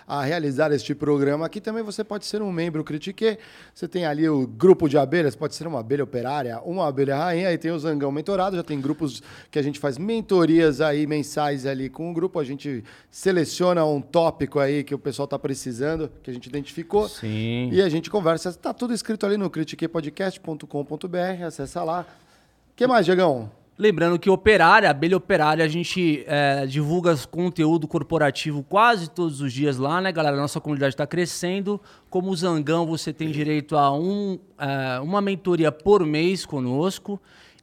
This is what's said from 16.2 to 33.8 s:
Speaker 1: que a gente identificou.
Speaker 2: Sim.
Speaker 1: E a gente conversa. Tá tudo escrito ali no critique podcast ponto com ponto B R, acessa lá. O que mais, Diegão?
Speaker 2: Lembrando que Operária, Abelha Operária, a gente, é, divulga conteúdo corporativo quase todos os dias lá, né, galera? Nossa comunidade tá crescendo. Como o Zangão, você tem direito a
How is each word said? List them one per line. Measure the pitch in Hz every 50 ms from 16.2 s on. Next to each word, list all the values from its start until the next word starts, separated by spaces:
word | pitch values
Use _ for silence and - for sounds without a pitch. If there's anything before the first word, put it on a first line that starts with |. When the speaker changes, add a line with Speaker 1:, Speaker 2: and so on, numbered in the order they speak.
| -
Speaker 1:
que | -
a | 123
gente | 123 - 127
identificou. | 127 147 139 - - - 165 - - 208 214 202
Speaker 2:
Sim. | - - - 110 107 107 110 113 117 120 123 123 -
Speaker 1:
E | 185
a | 196 180
gente | 151 165 165 -
conversa. | - 208 175 160 165 156 - 180 165
Tá | - - 302 233
tudo | - 240 233 240
escrito | 196 - - 220 - -
ali | 196 202
no | 214 196 170
critique | - 156 160 - - - 165
podcast | 160 165 170 151 151 151 - 190 190 185 -
ponto | - 165 156 147 -
com | - - 143 147
ponto | - 151 151 -
B | 185 175 180
R, | 175 185 190 175 175
acessa | 165 151 - 139 131 - 175 175
lá. | 160 165 180 170 - - _ _ _ _ _ _ _ _ _ _ _ _
O |
que | - -
mais, | 262 254 226 180
Diegão? | 156 185 180 185 165 139 123 110 107 - _ _ _ _ -
Speaker 2:
Lembrando | 208 214 180 156 165 170 175 170
que | - 196
Operária, | 190 185 - - 214 185 165 165 196 220 208 170
Abelha | 147 135 156 170 190
Operária, | 180 180 - 196 165 151 151 156 160 165
a | 156
gente, | 151 175 170 - - 190 175 165 151 143 113
é, | - 151 147 143 139 139 143 139
divulga | 135 131 147 151 143 165 185 165 175 160 135 117 -
conteúdo | - 160 180 180 165 - 156 156 165 170 156 147
corporativo | - 165 147 - 165 160 151 139 135 - - 160 147 147 135
quase | - 180 202 220 240 233 190 165 151
todos | - - 175 165 143 135
os | 143 135 117
dias | 131 147 147 135 123
lá, | 135 139 160 180
né, | 190 190 170
galera? | 160 156 147 143
Nossa | 139 143 139 - 160
comunidade | - 151 151 135 139 139 127
tá | - 147
crescendo. | - - 175 180 165 - - - 175 185 202 190 196 208 202 - - - - _ _
Como | - 185 180 190
o | 190
Zangão, | 156 180 185 165 156 147 139 160 170 170
você | 160 165 151 - 165 151
tem | - 165 156
direito | 147 147 151 151 151 151 143 151 160
a | 147